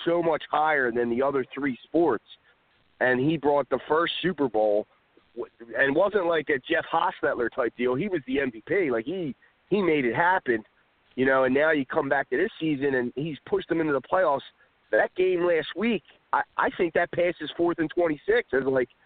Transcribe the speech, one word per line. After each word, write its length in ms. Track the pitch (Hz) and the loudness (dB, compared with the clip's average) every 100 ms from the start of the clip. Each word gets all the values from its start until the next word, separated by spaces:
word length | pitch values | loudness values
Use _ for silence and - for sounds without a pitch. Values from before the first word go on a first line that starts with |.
so 180 | 165 170 | -2 0
much 200 | 165 147 - | 2 -2 0
higher 420 | 151 156 147 123 | 0 2 2 0
than 160 | 117 120 | 0 -2
the 140 | 117 | 0
other 240 | 135 139 120 | 0 -2 -4
three 240 | 135 143 117 | -4 -6 -6
sports, 400 | - 156 165 104 - - _ _ _ _ _ _ | -2 0 2 0 -6 -20 _ _ _ _ _ _
and 180 | 127 127 | 2 2
he 200 | 143 160 | 2 2
brought 280 | 143 143 131 | 2 0 0
the 80 | 127 - | -4 0
first 240 | 156 165 - | 0 0 -2
Super 300 | - - 135 | -4 -2 0
Bowl, 360 | 107 107 104 - _ _ _ _ | 2 2 0 -2 _ _ _ _
w-, 160 | 117 113 _ 117 113 | -14 -14 _ -10 -2
and 180 | 139 147 | 0 2
wasn't 300 | 202 202 170 | 2 0 0
like 240 | 160 147 | -2 -2
a 80 | 139 - | -4 -2
Jeff 140 | 160 - | -4 0
Hostetler 560 | 170 - - 151 110 117 - | -2 -2 -2 -4 -2 -4 -2
type 160 | 117 - | -4 -2
deal. 160 | 123 | -2
He 140 | 127 208 | -2 -2
was 120 | 175 131 | -4 -4
the 140 | 135 | -4
M 100 | 135 | -4
V 120 | 113 - | -8 -4
P. 240 | 185 156 | -2 0
Like, 160 | 117 117 | -2 -4
he, 280 | 190 156 - _ _ _ | -6 -6 -10 _ _ _
he 100 | 202 | 0
made 240 | 175 151 | 2 2
it 100 | 120 | 0
happen, 480 | 127 170 185 - 170 - _ _ _ _ | 2 2 2 0 -2 -4 _ _ _ _
you 100 | - | 0
know, 200 | 131 131 | 2 4
and 100 | 131 | 4
now 160 | 135 156 | 4 2
you 160 | 151 131 | 2 0
come 240 | 160 139 | -2 0
back 180 | 143 - | -2 0
to 60 | 131 | -2
this 140 | 208 - | -2 -2
season, 360 | 160 139 143 127 | -4 0 0 0
and 180 | 120 131 | -2 -4
he's 220 | 156 139 - | -6 -8 -4
pushed 240 | 196 - | -4 -2
them 100 | 165 | -2
into 140 | 156 | 0
the 80 | 135 | -2
playoffs. 400 | - 185 170 135 - _ _ _ _ | 0 0 2 0 -6 _ _ _ _
That 240 | 107 - - | 0 0 0
game 300 | 185 175 175 | 0 2 2
last 220 | 165 147 | 0 -2
week, 280 | 165 226 208 - _ _ | -4 -2 -2 -6 _ _
I, 80 | 139 - - | -2 -2 -2
I 100 | 214 - | -2 0
think 160 | 175 | 0
that 180 | 180 175 | 0 -2
passes 380 | - 175 - 147 - | 0 0 -2 -8 0
fourth 220 | 170 170 | 0 0
and 100 | 151 | -2
twenty-six 640 | - 170 147 - 233 - | 0 0 0 0 0 2
as, 120 | 131 | 0
like, 260 | 135 131 123 _ | 2 0 -2 _